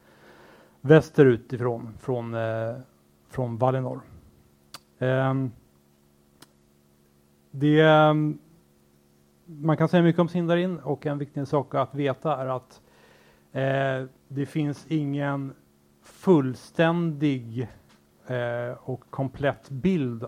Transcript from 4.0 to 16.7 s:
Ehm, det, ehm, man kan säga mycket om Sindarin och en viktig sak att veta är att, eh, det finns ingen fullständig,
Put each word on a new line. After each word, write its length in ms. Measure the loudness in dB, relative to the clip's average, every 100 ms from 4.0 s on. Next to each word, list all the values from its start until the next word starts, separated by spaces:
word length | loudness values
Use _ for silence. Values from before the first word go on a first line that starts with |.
| -14 -20 -20 _ _ _ _ -20 _ _
Ehm, 520 | -2 0 0 -2 -4 -8 _ _ _ _ _ _ _ _ -20 _ _ _ _ _ _ _ _ _ _
det, 300 | -2 2 6
ehm, 560 | 6 8 6 4 0 -4 _ _ _ _ _ _ _ _ _ _ -20
man 320 | -6 -2 0
kan 100 | 2
säga 140 | 4
mycket 160 | 4 4
om 80 | 0
Sindarin 520 | -2 0 0 0 -6
och 260 | -6 -6 -6
en 120 | -6
viktig 300 | -8 -8 -2
sak 280 | -2 -2 -4
att 200 | -4 -2
veta 420 | -4 -2 -4 -4
är 80 | -4
att, 360 | -8 -10 -20 _ _ _ _ _ _ _
eh, 580 | -4 -2 0 -2 -4 -8 -16 _
det 180 | -8 -6
finns 420 | -4 -4 -6 -6
ingen 680 | -4 -4 -4 -4 -4 -8 -14 _ _ _ _
fullständig, 1700 | -20 -4 2 4 2 -6 -8